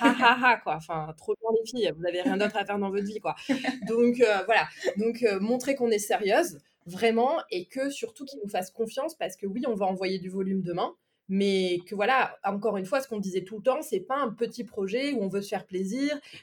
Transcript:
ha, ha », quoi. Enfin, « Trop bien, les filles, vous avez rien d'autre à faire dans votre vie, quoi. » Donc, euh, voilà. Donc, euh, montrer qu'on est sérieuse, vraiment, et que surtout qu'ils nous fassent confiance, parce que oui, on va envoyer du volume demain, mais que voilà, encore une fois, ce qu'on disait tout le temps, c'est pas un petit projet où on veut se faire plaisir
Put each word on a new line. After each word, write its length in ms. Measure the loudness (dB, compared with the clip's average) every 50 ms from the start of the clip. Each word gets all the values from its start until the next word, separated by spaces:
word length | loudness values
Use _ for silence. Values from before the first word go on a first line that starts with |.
ha, 360 | 4 4 6 6 6 6 6 6 6
ha », 160 | 4 4 4 2
quoi. 120 | -2 -4
Enfin, « 380 | -4 -4 -4 -4 -4 -4 -6 -10
Trop 160 | -6 -4 -4 -4 -2
bien, 100 | 0 0 0 0
les 80 | 0 -2
filles, 240 | -2 0 0 0 0
vous 100 | -2 -2
avez 160 | -2 -2 0
rien 140 | 0 0 2
d'autre 220 | 2 2 0 0
à 80 | -2 -2
faire 120 | -2 0
dans 120 | 0 0 0
votre 160 | 0 -2 -2
vie, 140 | -4 -6 -4
quoi. » 140 | -4 -6 -6 -4 -2 -2 -2 0 -2 -4 -4 -4 -4
Donc, 320 | 0 2 4 4 4 6 6
euh, 240 | 6 6 6 4 2
voilà. 220 | 4 4 4 4 2 -2 -4 -4 -2 0
Donc, 260 | 0 0 0 0 2 2
euh, 160 | 2 2 2
montrer 360 | 0 0 0 0 0 0 0
qu'on 160 | 0 2 2
est 60 | 2
sérieuse, 640 | 0 2 0 0 0 2 4 4 4 2 0 -4 -12 -18 _ _ _ _
vraiment, 520 | -14 -4 0 2 2 4 4 2 2 2 -2 -4 -4
et 160 | -6 -8 -8
que 220 | -6 -6 -4 -4 -4
surtout 360 | -4 -6 -8 -10 -10 -14 -16
qu'ils 140 | -14 -12 -12 -8
nous 60 | -6
fassent 220 | -4 -4 -6 -6
confiance, 440 | -6 -6 -6 -4 -4 -4 -6 -6 -6
parce 220 | -6 -8 -8 -6
que 80 | -6 -8
oui, 180 | -6 -4 -4 -2
on 100 | -2 -2
va 100 | 0 0
envoyer 340 | 0 0 0 -2 -2 -2 -4
du 100 | -6 -6
volume 320 | -6 -4 -2 0 -2 -2
demain, 320 | -2 -2 -2 -2 -4 -4 -6 _ _ _ _ _ _ -2
mais 460 | 0 2 2 4 4 2 2 2 0 -2 -2
que 80 | -4 -4
voilà, 460 | 0 2 2 4 4 2 0 -2 -4 -4
encore 340 | -4 -2 -2 -2 -2 -2
une 80 | -2 -2
fois, 160 | -2 -2 -2
ce 60 | -2
qu'on 120 | -4 -6 -6
disait 240 | -4 -4 -4 -4 -6
tout 140 | -6 -10
le 40 | -2
temps, 220 | 0 0 0 0 -2
c'est 160 | -4 -4 -4
pas 180 | -2 -2 -2
un 140 | -2 -2 -2
petit 320 | -2 -4 -4 -4 -4 -8 -12
projet 480 | -8 -6 -6 -4 -2 -2 -2 -2 -2
où 100 | -2 -2
on 60 | -2
veut 160 | -2 -2 -4 -4
se 60 | -4
faire 180 | -6 -6 -6
plaisir 520 | -6 -6 -4 -4 -2 -2 -2 -2 -2 -4 -6 -8 -14 -20 -20